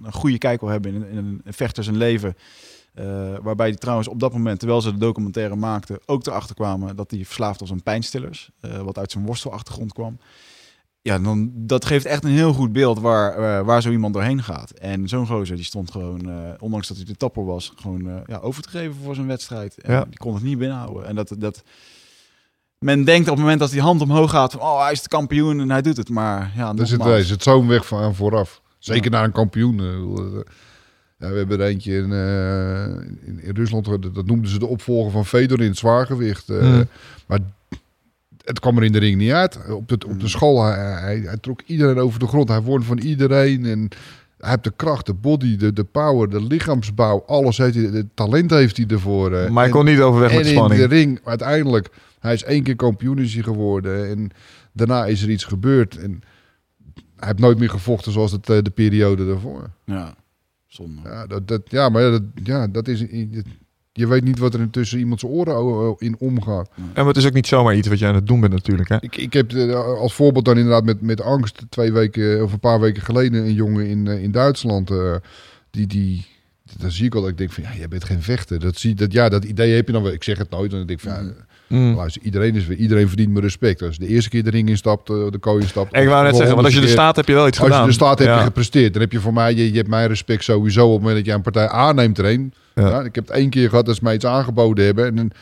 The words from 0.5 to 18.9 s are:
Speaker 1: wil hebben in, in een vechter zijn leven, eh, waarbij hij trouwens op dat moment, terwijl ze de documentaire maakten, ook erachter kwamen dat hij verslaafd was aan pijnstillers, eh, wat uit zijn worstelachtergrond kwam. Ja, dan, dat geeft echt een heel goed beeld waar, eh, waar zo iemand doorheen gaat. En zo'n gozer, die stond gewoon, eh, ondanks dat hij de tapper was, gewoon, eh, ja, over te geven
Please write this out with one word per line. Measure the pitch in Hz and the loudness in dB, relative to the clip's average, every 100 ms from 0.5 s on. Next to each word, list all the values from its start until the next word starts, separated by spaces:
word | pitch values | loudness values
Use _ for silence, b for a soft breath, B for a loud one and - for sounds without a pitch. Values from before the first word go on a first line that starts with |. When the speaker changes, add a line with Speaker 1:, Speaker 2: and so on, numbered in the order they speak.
| 120 | -4
Speaker 1:
wil | 107 | -4
hebben | 104 101 | -6 -6
in, | 101 104 | -8 -10
in | 107 101 98 | -10 -10 -12
een | - | -14
vechter | 101 120 113 | -8 -8 -6
zijn | 107 107 | -6 -2
leven, | 117 117 101 90 b b b b b | 0 0 -4 -8 b b b b b
eh, | - 98 98 95 98 | -16 -12 -10 -10 -10
waarbij | 104 107 113 | -8 -2 -2
hij | 104 | -2
trouwens | - 120 107 | -4 -4 -4
op | 117 | -4
dat | 131 | -4
moment, | 120 113 98 | -2 -4 -4
terwijl | 117 120 | -2 -2
ze | 110 | -2
de | 101 | -2
documentaire | 113 110 101 98 107 101 | -2 -2 -6 -6 -6 -6
maakten, | 110 107 98 98 - | -6 -8 -10 -14 -6
ook | 143 120 | -6 -4
erachter | 101 107 | -8 -10
kwamen | - 104 95 95 98 | -8 -6 -6 -8 -10
dat | 101 | -10
hij | 107 | -10
verslaafd | 95 - 107 98 | -12 -8 -8 -8
was | 95 | -10
aan | 92 | -10
pijnstillers, | 98 107 117 135 131 156 - _ | -6 -6 -6 -10 -12 -16 -20 _
eh, | - 101 | -16 -12
wat | 98 95 | -12 -10
uit | 98 | -10
zijn | 104 104 | -8 -8
worstelachtergrond | 117 - 101 113 - 113 | -8 -10 -14 -16 -12 -12
kwam. | - 113 120 b b b b b b b _ | -10 -12 -14 b b b b b b b _
Ja, | - 95 | -4 -2
dan, | 98 107 110 | 0 -2 -4
dat | 123 113 127 | -6 -4 -2
geeft | - 143 | 0 -2
echt | 135 147 | -2 -4
een | 147 | 0
heel | 139 160 | 2 2
goed | 131 127 | 2 0
beeld | 107 135 113 | 2 2 2
waar, | 113 110 101 | 0 2 0
eh, | 90 110 101 101 | -2 -2 -2 2
waar | 117 | 2
zo | 117 | 2
iemand | 117 107 | 0 -2
doorheen | 104 107 135 | -2 -2 -2
gaat. | 110 85 - | -6 -10 -14
En | - 95 98 95 | -14 -8 -6 -6
zo'n | 123 117 | -6 -4
gozer, | 113 95 90 | -4 -6 -8
die | |
stond | 85 104 92 | -10 -10 -10
gewoon, | 101 90 90 90 | -10 -12 -12 -12
eh, | 87 85 - | -12 -14 -12
ondanks | 110 107 95 | -8 -8 -8
dat | 95 | -12
hij | 92 | -14
de | 104 | -8
tapper | 131 113 | -6 -6
was, | 95 90 - - | -8 -8 -10 -14
gewoon, | 104 92 90 | -12 -10 -10
eh, | 90 - | -12 -14
ja, | 110 | -12
over | 117 139 | -10 -12
te | 151 | -14
geven | 175 165 | -12 -12